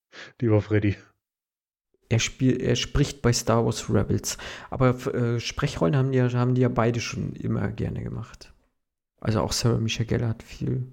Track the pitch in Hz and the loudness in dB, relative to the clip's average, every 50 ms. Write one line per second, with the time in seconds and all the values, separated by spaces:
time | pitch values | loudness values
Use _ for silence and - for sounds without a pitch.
0 | _ _ - - - - - - 120 113 107 107 98 - 107 104 104 104 95 - | _ _ -20 -20 -20 -20 -8 -4 0 2 4 4 2 2 0 2 2 2 0 -2
1 | - - _ _ _ _ _ _ _ _ _ _ _ _ _ _ _ _ _ _ | -6 -20 _ _ _ _ _ _ _ _ _ _ _ _ _ _ _ _ _ _
2 | _ - - 117 - - - - 131 127 123 - - - 123 - - - - 139 | _ 0 0 0 0 0 -2 0 2 2 2 2 2 0 0 0 0 0 0 2
3 | 147 - - - - 120 123 - - - 113 117 117 120 117 - - - 117 110 | 2 0 0 0 0 2 2 2 2 2 2 2 2 2 0 -2 -2 0 0 2
4 | 113 - 104 104 - - - - - - - - - - - - 131 127 123 127 | 2 2 0 -2 -2 -4 -8 -8 -10 -14 -14 -16 -14 -8 -2 2 2 2 2 2
5 | - - - - 123 117 117 120 113 - - - - 147 - - 170 165 156 135 | -2 -4 -2 -2 0 0 -2 -2 -4 -6 -6 -4 -4 -4 -2 0 0 2 2 2
6 | 131 135 135 127 123 123 117 123 123 123 127 123 127 123 127 123 113 117 120 117 | 2 2 2 2 2 2 2 2 2 2 4 4 2 2 2 2 2 2 0 -2
7 | - - - - - - - - - 117 113 117 - - 110 - - - - - | -4 -6 -6 -6 -6 -6 -6 -6 -6 -4 -2 -2 -2 -4 -4 -4 -4 -4 -4 -6
8 | 58 58 - 62 113 - - - - - - _ _ _ _ _ _ _ _ _ | -6 -6 -8 -8 -10 -12 -14 -20 -20 -20 -20 _ _ _ _ _ _ _ _ _
9 | _ _ _ _ - - 107 104 71 - - - - 117 117 117 113 113 - - | _ _ _ _ -2 0 0 2 2 0 0 0 2 2 2 2 0 -2 -2 -2
10 | 113 113 117 117 120 117 113 - - - - - 131 127 127 131 127 127 | -2 -2 0 0 0 -2 -4 -6 -8 -16 -12 -6 -4 -4 -2 -4 -4 -8